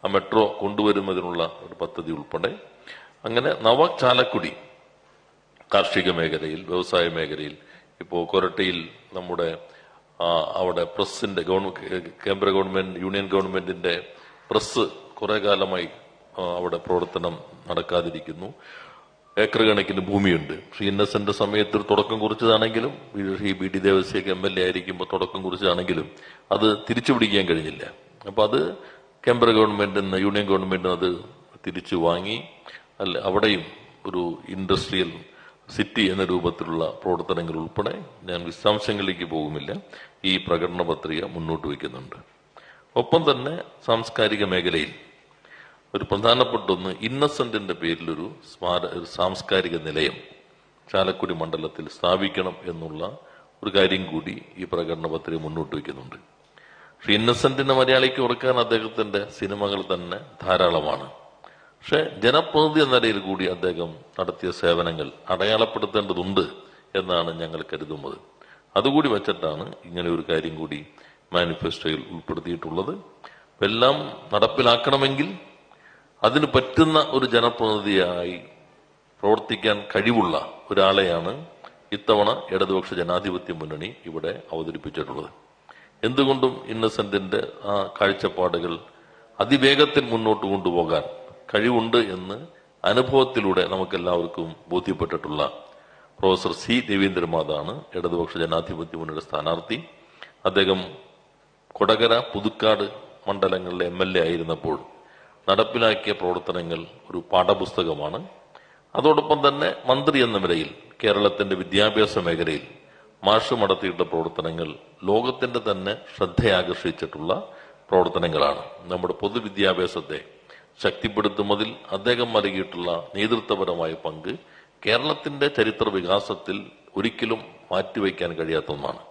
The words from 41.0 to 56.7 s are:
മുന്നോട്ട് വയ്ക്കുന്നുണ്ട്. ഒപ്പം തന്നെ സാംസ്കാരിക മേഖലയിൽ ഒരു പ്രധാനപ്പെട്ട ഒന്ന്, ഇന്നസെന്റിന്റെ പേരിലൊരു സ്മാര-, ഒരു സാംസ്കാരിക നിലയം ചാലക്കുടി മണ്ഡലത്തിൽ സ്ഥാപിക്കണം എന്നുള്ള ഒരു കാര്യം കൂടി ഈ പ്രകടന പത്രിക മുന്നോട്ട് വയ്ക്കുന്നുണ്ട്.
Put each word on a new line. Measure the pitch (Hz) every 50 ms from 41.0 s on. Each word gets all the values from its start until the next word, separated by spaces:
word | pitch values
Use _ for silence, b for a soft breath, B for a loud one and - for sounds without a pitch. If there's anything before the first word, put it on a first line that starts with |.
| - 78 78 78 90
മുന്നോട്ട് | - 80 85 82 80 82 78 76
വയ്ക്കുന്നുണ്ട്. | 76 71 65 - 71 62 65 65 64 - - - _ _ _ _ _ B B B B B B B B _
ഒപ്പം | 120 120 - - 165 160 151
തന്നെ | 135 123 123 143 160 - - - - - -
സാംസ്കാരിക | - 117 113 110 - - - 113 104 107 101 104
മേഖലയിൽ | 95 92 92 85 90 82 82 76 78 82 - - - _ _ _ _ _ _ B B B B B B B B B _ -
ഒരു | 101 110
പ്രധാനപ്പെട്ട | - - 101 107 117 120 123 127 127 - 110 - -
ഒന്ന്, | 95 87 92 95 90 92
ഇന്നസെന്റിന്റെ | 104 113 127 139 147 143 147 - 139 120 110 107 101 92 87
പേരിലൊരു | 85 80 82 85 78 82 82 80 73 85 107 147 - - - -
സ്മാര-, | _ 90 90 87 90 85 87
ഒരു | 90 90 85
സാംസ്കാരിക | - - - 87 92 92 - - - 101 95 90 85 85
നിലയം | 82 76 78 76 78 78 67 - - - - - - _ _ _ _ _ _ _ _ _ - -
ചാലക്കുടി | 95 95 95 92 - - 90 90
മണ്ഡലത്തിൽ | 82 80 80 80 80 80 78 - - 80 76
സ്ഥാപിക്കണം | - - - 87 92 95 98 98 98 95 92 92 87 - -
എന്നുള്ള | 90 85 82 82 80 78 78 82 98 - - B B B B B B B _ -
ഒരു | 104 92
കാര്യം | 98 95 92 95 92 92 85
കൂടി | 80 78 78 - 98 - - - -
ഈ | 92 92
പ്രകടന | 87 - 85 85 80 85 80 82
പത്രിക | 80 78 80 - - 82 80
മുന്നോട്ട് | 80 76 78 82 78 73 80
വയ്ക്കുന്നുണ്ട്. | 76 73 73 69 67 65 65 - - - _ _ _ _ B B B B B